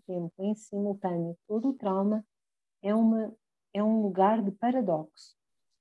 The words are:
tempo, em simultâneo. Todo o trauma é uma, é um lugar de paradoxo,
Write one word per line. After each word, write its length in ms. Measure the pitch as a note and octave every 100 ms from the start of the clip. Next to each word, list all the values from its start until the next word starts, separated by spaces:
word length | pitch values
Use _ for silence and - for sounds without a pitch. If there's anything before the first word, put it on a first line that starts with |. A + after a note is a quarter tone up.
| -
tempo, 260 | F3+ E3+ -
em 160 | G3+
simultâneo. 840 | G#3+ - G3+ G3+ G3 F#3 E3+ E3+ E3+ -
Todo 220 | G#3+ C4+
o 40 |
trauma 500 | C4+ G#3 F#3+ G3 G#3+ - _ _ _ _ _
é 100 | G3
uma, 420 | A3 A3+ A3+ G#3+ - _ _ _
é 100 | G3
um 180 | G#3+ A3
lugar 420 | G3+ F3+ F#3+ A3+
de 80 | G3
paradoxo, 840 | G3 A#3+ B3+ G3 D#3 D#3 - - _ _ _ _ _